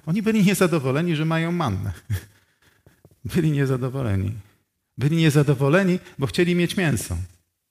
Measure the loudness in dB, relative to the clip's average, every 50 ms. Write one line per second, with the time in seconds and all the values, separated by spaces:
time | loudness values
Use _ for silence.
0 | -6 -4 -2 0 0 0 2 4 4 4 4 4 2 2 2 0 -2 0 -2 0
1 | 0 -2 -2 -2 0 0 0 0 -2 -2 -2 -2 -2 -2 -2 -4 -4 -8 -8 -10
2 | _ -6 -6 -6 -6 -12 _ _ _ _ _ _ _ _ _ _ _ -20 _ _
3 | _ -20 _ _ _ -4 -2 0 0 0 0 0 0 0 0 -2 -4 -6 -6 -6
4 | -4 -2 -2 -2 -2 -4 -6 -8 -14 _ _ _ _ _ _ _ _ _ _ -4
5 | -2 0 2 4 2 4 4 4 4 4 2 2 2 2 4 4 4 2 0 -2
6 | -4 -10 -8 -6 -6 -4 0 0 0 2 2 0 0 0 -2 -2 0 0 0 -2
7 | -4 -6 -6 -6 -6 -10 -12 _ _ _ _ _ _ _